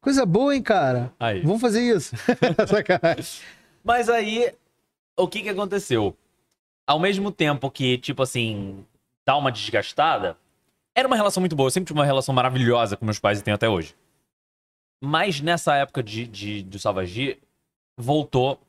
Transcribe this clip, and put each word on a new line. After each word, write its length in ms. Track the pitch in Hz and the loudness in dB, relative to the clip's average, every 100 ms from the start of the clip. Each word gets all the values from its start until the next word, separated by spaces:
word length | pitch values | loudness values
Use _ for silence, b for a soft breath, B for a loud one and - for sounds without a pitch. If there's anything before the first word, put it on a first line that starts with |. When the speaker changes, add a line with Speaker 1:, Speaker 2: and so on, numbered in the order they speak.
Speaker 1:
Coisa 260 | - 269 226 | 2 2 4
boa, 260 | 180 277 | 4 2
hein, 60 | 277 | 0
cara? 500 | - 202 139 123 120 _ | 2 2 4 0 -2 _
Speaker 2:
Aí. 220 | 117 101 | -2 0
Speaker 1:
Vamos 180 | 147 220 | 0 2
fazer 200 | 247 214 | 2 2
isso. 340 | 240 214 - 117 - 247 | 2 0 0 -6 -2 2
<laughs> 240 | 247 170 214 | 2 2 2
Sacanagem. 720 | 208 202 180 165 160 - - B B B B | 2 2 2 2 0 -6 -14 B B B B
Speaker 2:
Mas 240 | - 240 220 | 0 0 2
aí, 440 | 233 214 220 240 - _ _ _ _ _ - | 0 0 0 -2 -2 _ _ _ _ _ -2
o 120 | 180 | -2
que 140 | 208 | 0
que 60 | 202 | -6
aconteceu? 680 | 196 202 196 190 120 104 - _ _ _ _ _ _ | -4 -4 -4 -2 0 0 -4 _ _ _ _ _ _
Ao 140 | - 147 | -2 0
mesmo 320 | 190 196 202 | 2 0 -4
tempo 400 | - 151 139 139 | -2 0 0 -4
que, 280 | - 127 123 | -2 0 0
tipo 220 | - 135 | -2 -4
assim, 600 | 131 127 113 104 98 98 101 _ _ _ | -2 -2 -4 -4 -8 -12 -20 _ _ _
dá 120 | - 139 | 0 2
uma 160 | 139 | 0
desgastada, 840 | 120 - 107 101 - 156 131 92 82 _ _ _ _ _ | -4 -2 -2 -2 0 0 0 -4 -8 _ _ _ _ _
era 140 | - 262 | -2 2
uma 100 | 247 | 2
relação 240 | 208 185 | 2 0
muito 140 | 185 | -2
boa. 140 | 156 135 | 2 0
Eu 20 | |
sempre 160 | 185 185 | 0 -4
tive 140 | 151 | 0
uma 40 | |
relação 300 | 143 135 127 | 2 2 0
maravilhosa 600 | 131 127 127 120 120 113 101 | 0 2 2 2 4 2 -2
com 80 | |
meus 160 | 110 104 | -4 0
pais 180 | 104 104 | 0 0
e 60 | |
tenho 100 | 104 | 0
até 140 | 104 113 | 0 2
hoje. 260 | 95 80 _ _ _ _ _ _ _ _ _ _ _ | 0 -4 _ _ _ _ _ _ _ _ _ _ _
Mas 400 | 139 160 202 147 | -2 0 0 0
nessa 360 | 151 170 - 143 | 0 0 2 2
época 260 | 139 - | 0 -4
de, 240 | 113 110 117 | -6 -6 -10
de, 360 | 101 104 104 | -10 -8 -8
do 160 | 95 98 | -10 -4
Savage, 580 | 107 95 92 95 139 - _ _ _ _ _ - | -2 -2 -4 -4 -6 -6 _ _ _ _ _ -12
voltou 640 | 120 151 143 131 127 135 | 0 0 0 0 0 -2